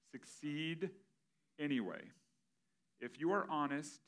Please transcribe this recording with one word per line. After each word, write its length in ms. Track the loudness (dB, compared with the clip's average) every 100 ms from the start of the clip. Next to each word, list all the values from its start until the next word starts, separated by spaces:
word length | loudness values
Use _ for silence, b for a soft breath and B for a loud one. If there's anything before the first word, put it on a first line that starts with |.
| _
Succeed 800 | -14 -14 -6 -4 -2 -2 -2 -4 -6 _ _ _ _ _ -4
anyway. 440 | 2 2 2 -4 -10 -18 _ _ _ _ _ _ _ _
If 200 | -8 0
you 120 | 4
are 160 | 4 4
honest 520 | 2 2 2 -2 -10